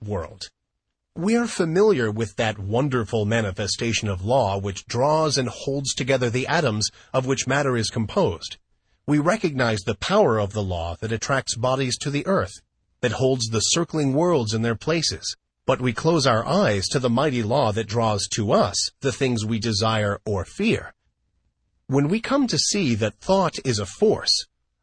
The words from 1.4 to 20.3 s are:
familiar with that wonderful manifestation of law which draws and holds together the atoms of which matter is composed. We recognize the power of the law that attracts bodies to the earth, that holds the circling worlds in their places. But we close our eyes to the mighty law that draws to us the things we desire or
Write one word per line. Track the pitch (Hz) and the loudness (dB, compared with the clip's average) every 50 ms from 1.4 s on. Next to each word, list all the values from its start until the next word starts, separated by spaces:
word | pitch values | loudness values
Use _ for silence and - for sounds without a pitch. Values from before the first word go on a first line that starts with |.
| 240 | 0
familiar | - - - 180 160 160 190 214 220 190 127 117 107 | 0 -2 -2 0 2 4 4 6 6 6 4 2 0
with | 104 110 113 - - | 0 -2 -4 -4 -2
that | - 117 110 104 104 | -2 -2 -2 -2 -4
wonderful | 95 98 110 123 147 143 127 123 107 - 120 110 104 | -4 -2 0 0 2 2 0 0 0 0 0 0 2
manifestation | 104 113 117 107 98 92 - 104 92 - - 120 117 110 - 110 104 | 2 2 2 0 -2 -2 -4 -4 -4 -4 -2 -2 -2 0 0 -2 -2
of | 95 90 95 | -4 -2 -2
law | 110 127 139 113 95 98 101 | 0 2 2 2 2 0 -2
which | 101 101 95 - - | -4 -6 -6 -8 -10
draws | - - 120 131 147 156 160 156 151 127 139 | -6 -2 0 2 2 2 2 2 2 0 0
and | 123 113 | -2 -2
holds | - - - 139 135 143 139 127 - | -4 -6 -6 -4 -4 -2 -4 -4 -4
together | - 139 127 135 123 127 120 | -4 0 0 0 2 2 0
the | 110 127 120 - | 0 -2 0 0
atoms | 147 175 156 120 104 107 107 - - - - - - | 0 0 2 0 0 0 -2 -4 -6 -10 -14 -4 -2
of | 131 127 | -2 0
which | 131 135 127 - | 0 -2 -2 0
matter | 127 135 143 143 131 123 117 | 0 0 0 2 0 0 0
is | 107 - | -2 -2
composed. | - 117 107 101 - 202 175 107 85 - - - - - _ _ _ _ _ _ _ _ _ | -2 -2 -4 0 0 0 2 2 0 -4 -8 -12 -14 -16 _ _ _ _ _ _ _ _ _
We | 143 147 151 | 0 2 2
recognize | 143 175 220 220 - 165 143 131 123 117 110 95 - | 2 2 0 0 0 -2 0 0 0 0 0 0 -2
the | 120 104 | -4 -4
power | - - - 190 220 196 135 110 107 | -4 -2 0 2 4 4 4 4 2
of | 101 95 | 0 0
the | 110 107 | -2 -4
law | 101 92 90 85 82 85 85 - | -2 -2 -2 -4 -4 -6 -6 -6
that | 110 107 | -4 -4
attracts | 113 107 - - 139 131 - - - | -4 -4 -2 -2 -2 -2 -2 -4 -4
bodies | 113 123 127 131 135 135 127 113 - | -2 0 0 0 0 0 -2 -4 -4
to | - 147 | -4 -4
the | 143 147 - | -4 -2 -2
earth, | 185 196 156 90 - - - - _ _ _ _ _ _ _ | 0 0 0 0 -2 -6 -14 -20 _ _ _ _ _ _ _
that | - 120 | -2 -2
holds | 107 - 131 131 135 127 113 | 0 2 2 2 2 0 0
the | 110 113 107 | -2 0 0
circling | - - - 170 170 - - 156 143 135 | 0 2 0 0 0 -2 -2 0 0 2
worlds | 131 156 175 180 170 135 113 104 | 2 2 2 2 2 2 0 0
in | 113 110 | -2 -2
their | 113 117 113 | -2 -2 -2
places. | - - 156 170 165 151 - 82 73 - - - - _ _ _ _ _ | -2 -2 -2 -2 0 0 -2 -4 -4 -8 -10 -10 -12 _ _ _ _ _
But | - 135 - | -2 0 0
we | 123 127 117 | 0 -2 -2
close | - - 160 175 156 127 | 0 0 2 2 4 4
our | 135 113 110 - | 4 2 2 2
eyes | - 160 202 196 123 104 98 - - | 0 2 2 2 2 2 0 0 -2
to | - 135 | -2 0
the | 127 123 | 0 2
mighty | 117 131 151 156 127 120 | 2 2 2 2 0 0
law | 110 104 123 147 131 113 | 0 0 2 2 2 2
that | 101 110 110 - | 0 -2 -4 -2
draws | 104 120 113 110 107 98 - - - | -2 0 2 2 0 0 -2 -4 -2
to | 120 104 107 | -2 0 2
us | 156 220 135 92 - - - - - _ | 2 2 2 2 0 -4 -4 -6 -6 _
the | - 135 | -4 -4
things | - - 139 127 120 110 110 | -2 0 0 0 0 0 0
we | 107 117 107 | -2 -2 -2
desire | 107 117 107 95 110 110 110 110 104 101 101 - - | -2 -2 0 0 0 0 2 2 0 0 -2 -4 -4
or | 113 | -4